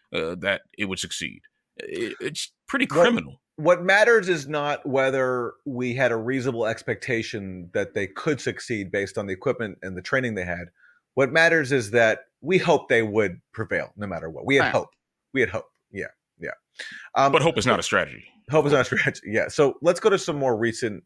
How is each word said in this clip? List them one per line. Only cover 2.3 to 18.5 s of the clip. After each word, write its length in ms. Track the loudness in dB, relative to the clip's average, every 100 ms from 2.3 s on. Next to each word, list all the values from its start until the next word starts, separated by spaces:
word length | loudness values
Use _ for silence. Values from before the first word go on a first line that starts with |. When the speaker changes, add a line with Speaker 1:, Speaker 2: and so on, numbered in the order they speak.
| -8 -10 _ -8
Speaker 1:
pretty 180 | -4 0
Speaker 2:
What 180 | 4
Speaker 1:
criminal. 380 | 4 2 -4 -16 _ 0
Speaker 2:
What 280 | 2 4
matters 460 | 4 4 4 2 2
is 180 | -2 -2
not 380 | -4 -2 -4 0
whether 680 | 2 2 2 0 0 -4 -8 -8
we 280 | -4 -2
had 180 | 0 0
a 60 | 0
reasonable 480 | -2 -2 -2 -2 -2
expectation 1040 | -2 -6 -6 -4 -4 -4 -8 -10 -12 -6
that 200 | -4 -2
they 140 | -4 -6
could 340 | -4 -4 -2
succeed 500 | -4 -6 -6 -6 -4
based 260 | -4 -2 -4
on 100 | -6
the 60 |
equipment 440 | -4 -4 -2 -6 -8
and 120 | -12 -10
the 60 |
training 340 | -2 -2 -2 -4
they 100 | -6
had. 240 | -8 -10 _ _ _ _
What 180 | 0 2
matters 400 | 4 4 4 2
is 200 | 0 2
that 300 | 4 4 2 -6 _
we 160 | 0 2
hoped 320 | 4 2 4
they 140 | 2
would 360 | 4 2 0 -2 _
prevail 420 | -10 -4 -4 -4 -10
no 120 | -8
matter 220 | -8 -8
what. 160 | -6 0
We 100 | 2
had 80 |
Speaker 3:
Right. 80 | 2
Speaker 2:
hope. 240 | 0 -4 _ _ _ _
We 80 | -2
had 80 | 0
hope. 180 | -2 -10 _ _
Yeah, 160 | -12 -12 -14 _ _
yeah. 120 | -12 -12 _ -18 -16 -16 -4
Um, 180 | 2 4
Speaker 1:
But 120 | 6
hope 140 | 4 2
is 80 | 2
not 120 | 2
a 40 |
strategy. 420 | 2 0 0 -6 -20 _
Speaker 2:
Hope 160 | 0